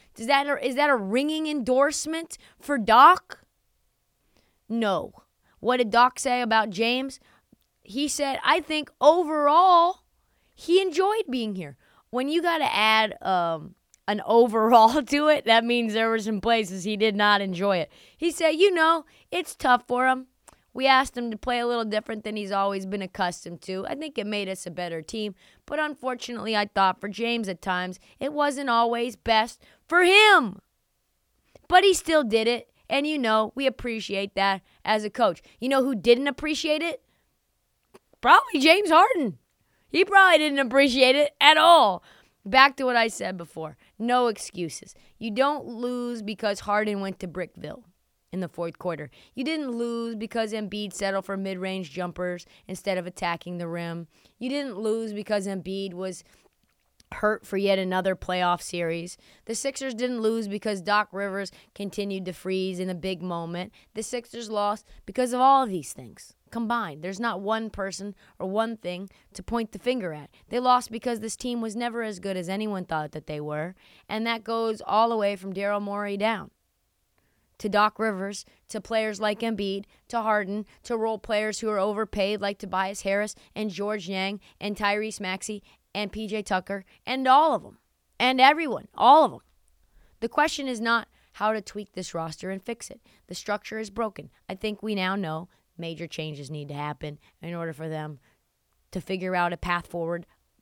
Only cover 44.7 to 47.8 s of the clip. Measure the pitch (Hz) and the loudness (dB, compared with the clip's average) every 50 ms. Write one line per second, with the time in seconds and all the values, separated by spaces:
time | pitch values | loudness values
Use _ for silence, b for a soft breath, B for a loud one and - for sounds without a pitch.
44.7 | - - - - - b b b b b 220 226 202 240 262 285 302 285 - 226 | -8 -12 -16 -20 -20 b b b b b -10 -4 -2 0 0 0 -2 -4 -8 -12
45.7 | 240 220 247 247 247 247 240 240 240 226 208 208 214 - 220 208 202 - - 208 | -10 -8 -6 -6 -6 -6 -6 -8 -8 -8 -10 -10 -8 -4 -4 -4 -4 -4 -4 -2
46.7 | 202 208 214 214 208 196 196 196 190 - - 175 147 190 175 - _ - - 151 | -2 0 0 -2 -4 -4 -6 -8 -8 -10 -12 -10 -8 -10 -10 -10 _ -14 -14 -14
47.7 | - 254 | -14 -16